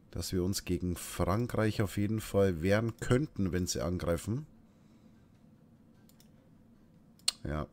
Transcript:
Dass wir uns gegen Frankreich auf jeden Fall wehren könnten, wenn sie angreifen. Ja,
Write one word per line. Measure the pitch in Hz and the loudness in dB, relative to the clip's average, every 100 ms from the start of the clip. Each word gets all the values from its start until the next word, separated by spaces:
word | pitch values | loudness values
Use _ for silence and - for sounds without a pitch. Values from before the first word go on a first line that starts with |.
| - | -12
Dass | - 87 | -8 -2
wir | 92 | 0
uns | 90 98 - | 0 -2 -2
gegen | 87 90 85 | -2 -2 -4
Frankreich | - - 85 101 120 - 107 - | -6 -2 0 0 0 0 0 0
auf | 101 - | -2 0
jeden | 101 110 | -2 -2
Fall | - 101 98 85 | 0 4 4 4
wehren | 87 104 113 - | 2 4 2 -4
könnten, | - 123 104 - 95 | 2 2 2 -2 -2
wenn | 87 90 | 0 -2
sie | - | -2
angreifen. | 65 90 87 85 - 120 156 - - - - - - - - - - - - - - - - - - - - - - - - - - - - - | -2 -2 0 -2 -2 -6 -6 -18 -20 -20 -20 -20 -20 -20 -20 -20 -20 -20 -20 -20 -20 -20 -20 -20 -20 -20 -20 -20 -20 -20 -20 -20 -20 -8 -8 -6
Ja, | - 76 - | -4 -4 -4